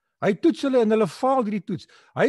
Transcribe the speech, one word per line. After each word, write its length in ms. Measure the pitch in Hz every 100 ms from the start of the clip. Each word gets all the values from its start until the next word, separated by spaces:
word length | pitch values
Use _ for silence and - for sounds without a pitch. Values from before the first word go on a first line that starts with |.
| _ _
Hy 140 | - 208
toets 300 | 339 - 277
hulle 160 | 262
en 80 | 220
hulle 140 | 220 202
faal 360 | - 262 269 214
hierdie 180 | 214
toets. 220 | - 175 - _ _
Hy 140 | -